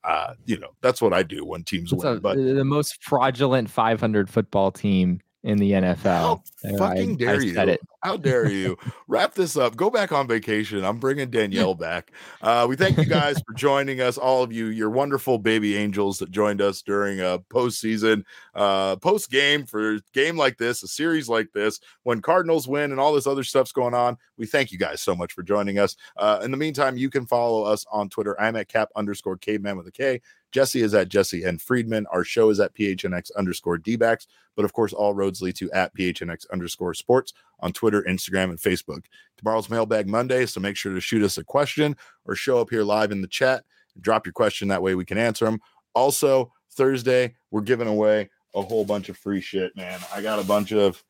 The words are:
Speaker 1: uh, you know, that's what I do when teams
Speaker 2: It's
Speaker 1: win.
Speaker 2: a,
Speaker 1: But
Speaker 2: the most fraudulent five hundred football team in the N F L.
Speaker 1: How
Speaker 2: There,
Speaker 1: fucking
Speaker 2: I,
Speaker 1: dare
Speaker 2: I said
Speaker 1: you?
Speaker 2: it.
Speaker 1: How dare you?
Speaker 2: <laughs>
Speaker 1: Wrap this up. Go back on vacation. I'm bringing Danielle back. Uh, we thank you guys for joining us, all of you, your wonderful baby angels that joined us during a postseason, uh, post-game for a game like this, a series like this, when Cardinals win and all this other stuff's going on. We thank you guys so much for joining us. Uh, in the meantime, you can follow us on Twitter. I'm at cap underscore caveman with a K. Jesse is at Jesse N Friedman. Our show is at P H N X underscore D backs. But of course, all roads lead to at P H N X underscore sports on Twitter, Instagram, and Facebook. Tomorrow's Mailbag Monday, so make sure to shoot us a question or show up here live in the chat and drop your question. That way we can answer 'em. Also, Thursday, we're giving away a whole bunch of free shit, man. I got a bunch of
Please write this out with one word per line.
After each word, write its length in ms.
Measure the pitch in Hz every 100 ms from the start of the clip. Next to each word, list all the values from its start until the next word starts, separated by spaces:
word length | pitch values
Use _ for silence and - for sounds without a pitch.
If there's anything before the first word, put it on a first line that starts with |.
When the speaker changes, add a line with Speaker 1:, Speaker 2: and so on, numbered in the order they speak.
Speaker 1:
uh, 280 | - 80 - 120 120
you 120 | 95
know, 120 | 73 _
that's 220 | 127 123
what 100 | 113
I 100 | 90
do 220 | 85 -
when 180 | 71 85
teams 300 | 82 92 85
Speaker 2:
It's 100 | 135
Speaker 1:
win. 140 | 147 113
Speaker 2:
a, 40 |
Speaker 1:
But 160 | - 139
Speaker 2:
the 280 | 131 135
most 380 | 135 147 143 -
fraudulent 680 | - 139 131 123 139 131 107
five 320 | - 113 113
hundred 300 | 113 107 98
football 400 | 113 101 101 95
team 500 | - 104 95 90 90 _ _
in 160 | 117 104
the 160 | 101
N 100 | 98
F 220 | 92 87 98
L. 300 | 87 82 -
Speaker 1:
How 60 | - -
Speaker 2:
There, 160 | - 98
Speaker 1:
fucking 340 | 92 92 95
Speaker 2:
I, 20 | 143
Speaker 1:
dare 180 | 117
Speaker 2:
I 140 | 104 113
said 160 | 87 92
Speaker 1:
you? 60 |
Speaker 2:
it. 60 | 87 - _
Speaker 1:
How 140 | 185 208
dare 320 | 139 123 110
you? 300 | 98 92 87 -
Speaker 2:
<laughs> 160 | - -
Speaker 1:
Wrap 260 | 113 208
this 220 | - 175 147
up. 200 | 123 117
Go 140 | 190
back 220 | 240 196
on 160 | 147 131
vacation. 560 | 113 107 107 107 104
I'm 140 | 95 113
bringing 320 | 135 143 127
Danielle 440 | 117 104 95 92
back. 380 | 87 82 87 - - - -
Uh, 260 | 110 120 120
we 80 | 131
thank 200 | 190 156
you 80 | 151
guys 340 | 151 147 143 -
for 80 |
joining 460 | 110 139 139 139 131
us, 160 | 127 135
all 240 | 131 131
of 100 | 123
you, 140 | 113 110
your 240 | 110 107
wonderful 480 | 120 143 139 131 120
baby 380 | 107 110 104 101
angels 420 | 104 98 101 98
that 120 | 90
joined 300 | 95 104 101
us 200 | 101 95
during 380 | - 101 101 95
a 200 | 92 92 92
postseason, 720 | 123 123 - 110 110 110 107 - - -
uh, 420 | - 101 95 95 92
post-game 680 | 175 208 - 131 143 147
for 300 | 127 107 107
a 60 | 107 _
game 240 | 131 151 165
like 220 | 139 120
this, 240 | 117 117
a 60 | 95
series 400 | - 160 160 117
like 220 | 113 107
this, 280 | 104 107 - - _
when 180 | 123 117
Cardinals 480 | 156 180 165 165 127
win 240 | 143 147
and 80 | 135
all 120 | 143
this 140 | 147 139
other 180 | 139
stuff's 280 | 127 135 127
going 220 | 135 120
on. 220 | 120 120 123 _ -
We 100 | 113
thank 240 | 147 127
you 80 | 90
guys 220 | 87 73
so 140 | -
much 180 | 90 87
for 100 | -
joining 360 | 90 104 101 98
us. 180 | 101 - - -
Uh, 240 | 104 104
in 80 | 117
the 80 | 135
meantime, 400 | 156 143 135 123
you 100 | 135
can 180 | 135 120
follow 380 | 120 120 113
us 220 | 104 107 -
on 200 | 107 101
Twitter. 280 | - 104 95
I'm 160 | 107 113
at 120 | 98
cap 220 | 110 107 107
underscore 420 | 104 98 98 90
caveman 380 | - 107 101 95
with 80 | 87
a 60 |
K. 280 | - 135 123 _ _ _
Jesse 300 | 127 135 127
is 120 | 110
at 140 | 104 90
Jesse 360 | 98 92 85
N 140 | 90 82
Friedman. 480 | - 127 113 110 101
Our 100 | 90
show 260 | 87 - 110
is 120 | 101
at 140 | 98
P 120 | - 101
H 180 | 92
N 80 | 95
X 180 | 90 -
underscore 440 | 101 92 85 - 85
D 200 | 82 117
backs. 320 | 113 113 - _ _
But 100 | -
of 80 | 101
course, 200 | - 107
all 200 | - 104
roads 300 | 101 98 92
lead 140 | 92 -
to 120 | 92
at 200 | 95 90
P 100 | -
H 180 | 90 82
N 80 | 85
X 160 | 82 -
underscore 420 | 95 87 - 90
sports 380 | 82 - 127 - _ _ _
on 140 | 90
Twitter, 300 | - 113 104
Instagram, 480 | 90 92 - 95 92
and 80 | 82
Facebook. 480 | 101 90 - 71 _ - _ _
Tomorrow's 320 | 110 113 107
Mailbag 380 | 113 110 110 98
Monday, 400 | 110 127 127 120
so 140 | -
make 160 | 98 101
sure 180 | 101
to 60 | 92
shoot 240 | - 113
us 140 | 101 -
a 60 |
question 520 | - 139 143 - 151 139 - _
or 120 | - 98
show 240 | - 123
up 100 | 110
here 140 | 117
live 260 | 104 107 107
in 100 | 101
the 60 | 92
chat 380 | - 131 131 _ _ _
and 100 | -
drop 220 | 90 113 87
your 60 |
question. 360 | - 110 - 101
That 140 | 95
way 120 | 95
we 100 | 92
can 140 | 92 98
answer 260 | 117 107
'em. 160 | 113 110 _ _ _
Also, 600 | - 135 - 139 131 123 _ _
Thursday, 640 | - 135 131 120 127 123 _ _
we're 100 | 104
giving 280 | 104 123 117
away 420 | 107 107 107 98 _ _
a 80 | 101
whole 220 | 95 113
bunch 240 | 101 104 98
of 80 | 92
free 240 | 101 98
shit, 360 | - 98 92 98
man. 220 | 90 92 90
I 80 | 101
got 160 | 107 107
a 60 |
bunch 280 | 95 104 101
of 300 | 107 101 -